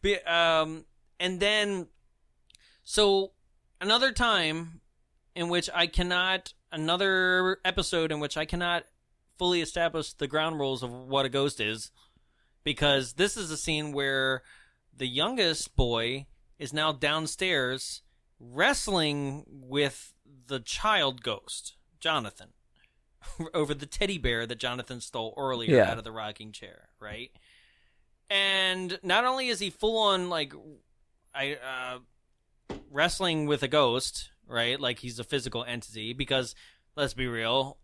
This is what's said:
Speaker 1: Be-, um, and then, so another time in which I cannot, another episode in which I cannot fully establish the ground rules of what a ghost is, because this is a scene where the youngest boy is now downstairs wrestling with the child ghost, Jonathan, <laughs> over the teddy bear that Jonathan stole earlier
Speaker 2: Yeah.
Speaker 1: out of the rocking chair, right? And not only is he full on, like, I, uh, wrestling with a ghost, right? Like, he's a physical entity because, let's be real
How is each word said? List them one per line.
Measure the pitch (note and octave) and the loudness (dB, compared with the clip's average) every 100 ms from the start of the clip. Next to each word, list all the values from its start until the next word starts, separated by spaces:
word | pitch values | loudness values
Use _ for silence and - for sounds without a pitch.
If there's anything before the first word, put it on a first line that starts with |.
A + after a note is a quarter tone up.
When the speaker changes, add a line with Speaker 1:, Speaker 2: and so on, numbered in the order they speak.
Speaker 1:
Be-, | G3 G3 | 2 0
um, | - E3+ E3 D#3+ D#3 D#3+ - _ _ _ | 2 4 4 4 2 -4 -14 _ _ _
and | F3+ F#3 | -4 0
then, | G3+ G#3+ G#3 F#3+ E3+ _ _ _ _ _ _ - _ _ | 2 2 2 -2 -6 _ _ _ _ _ _ -20 _ _
so | - - G#3 G3 G3 _ _ _ _ _ | -4 4 6 4 0 _ _ _ _ _
another | F#3+ A#3 C4 | 0 2 2
time | A#3+ A#3+ G3+ D#3+ D#3+ E3 E3 _ _ _ _ _ | 2 2 4 2 -2 -6 -16 _ _ _ _ _
in | - E3+ | -6 0
which | F3 E3+ | 0 0
I | F3 E3+ | 0 0
cannot, | E3+ F3+ F3+ F#3 F#3+ - - _ | 2 0 2 2 0 -4 -20 _
another | D#3+ D#3 F3 G3 F#3+ F#3 F#3 F#3 F#3+ F#3 | -6 -2 2 2 2 4 4 2 0 -2
episode | F#3 F3 F3 D#3+ | 0 0 0 0
in | D3+ | -2
which | D3 - | -4 -4
I | D#3 | -4
cannot | E3+ F3 F3 - _ _ _ _ _ | -2 0 -2 -4 _ _ _ _ _
fully | F3+ F3 | 0 2
establish | D#3 - E3+ D#3 D3 | 0 0 0 0 -6
the | - C#3 | -6 -2
ground | D3 D#3 D#3 | 0 -2 0
rules | C#3 C3 | -2 -2
of | B2 | -6
what | B2 C3 C3+ C3+ | -10 -2 0 2
a | |
ghost | C3+ C#3+ - | 2 0 0
is, | G#2+ A2 - _ _ _ _ _ _ _ | -2 -4 -8 _ _ _ _ _ _ _
because | - C#3+ D3 C#3 B2 | -6 0 4 2 0
this | B2+ G3 A3+ | 0 0 0
is | F3 | -6
a | D#3 | -6
scene | - D#3 D3+ | -2 -2 -2
where | C#3+ C#3 C3+ C3 C3 - - - _ _ - | -2 0 0 0 -2 -6 -20 -20 _ _ -8
the | C3 | -4
youngest | B2 F3 B3+ F3+ D#3 - - | 0 -2 2 0 0 -2 0
boy | B2 A#2 A#2 C3 C#3 - _ _ | 2 2 0 -4 -10 -20 _ _
is | C#3 | -6
now | D3 D#3 | 0 0
downstairs | C#3+ C#3+ D3+ D#3 - F#3 D#3+ B2+ C3 - - _ _ _ _ | 0 0 0 -2 -2 0 2 2 -2 -6 -12 _ _ _ _
wrestling | A#2+ B2+ G#3+ C#4 - F#3+ D#3 C#3+ C#3 C#3 - | -14 2 4 4 2 2 4 2 -2 -6 -14
with | C#3+ B2+ C#3 C#3 - - _ _ C#3 B2 | -20 -4 0 0 -2 -18 _ _ -20 -8
the | C3+ | -8
child | A2 - - F#3+ C#3 B2+ | -6 -2 2 4 2 -2
ghost, | A#2 G#2+ - - - - _ _ | -6 -6 -8 -14 -14 -20 _ _
Jonathan, | D#3+ D#3 A2 - - _ _ _ _ _ | -2 0 -2 -12 -20 _ _ _ _ _
<laughs> | _ _ - - D#3+ | _ _ -16 -10 -6
over | F3 D3 | -2 -2
the | C#3+ C#3+ | -2 -6
teddy | - G3 F#3 | -2 -2 0
bear | B2 A#2 A#2 | 0 0 -2
that | A#2 | -4
Jonathan | B2+ B2 A#2+ B2 | -4 -4 -8 -12
stole | - B2+ A2+ - | -8 -6 -6 -2
earlier | C3+ B2+ A#2 C3 | -2 0 6 6
Speaker 2:
Yeah. | G2+ | 6
Speaker 1:
out | A2+ | 2
of | |
the | A2 | -8
rocking | A2 G#2+ G#2+ G#2+ | -10 -10 -10 -16
chair, | G#2 G2 - - _ | -16 -18 -20 -20 _
right? | G#2+ G#2+ B2+ _ _ _ _ _ _ _ _ _ _ | -14 -12 -14 _ _ _ _ _ _ _ _ _ _
And | G3 G3 F#3+ F#3 F#3 F#3 F#3 | 0 2 2 2 0 -4 -6
not | F#3 F#3+ B3 | 2 4 4
only | C4 B3+ | 0 -2
is | G#3+ | -2
he | G3 | -4
full | - G#3+ A3+ | -2 0 4
on, | G#3+ F#3+ F3+ | 4 4 0
like, | E3 C#3+ C#3+ D#3 D3 _ _ _ _ _ | -2 -4 -8 -20 -20 _ _ _ _ _
I, | C#3+ C#3 C#3 | -4 -4 -4
uh, | B2+ C3 B2+ B2+ B2+ _ _ _ _ _ _ - - | -8 -8 -8 -10 -14 _ _ _ _ _ _ -14 -8
wrestling | C#3 E3+ - F#3 D#3+ D3 | 2 2 2 0 0 2
with | D3 | 2
a | C#3 | 4
ghost, | D3+ C3 A#2+ - - - _ _ | 4 6 4 -2 -6 -12 _ _
right? | A#2+ A#2 C#3 | -2 0 0
Like, | C3 A#2+ | -2 -4
he's | B2 A2+ | -8 -10
a | |
physical | A#2 C#3+ B2 A2+ | -4 -4 -2 -6
entity | A#2+ A#2+ - A2 A2 | -6 -8 -10 -10 -10
because, | B2+ C3+ C3+ A#2+ - - _ _ - | -6 0 0 0 -8 -20 _ _ -4
let's | C#3 | -2
be | - B2+ | -2 -4
real | A#2 A2+ C3 C3+ C#3 | -2 2 2 0 -6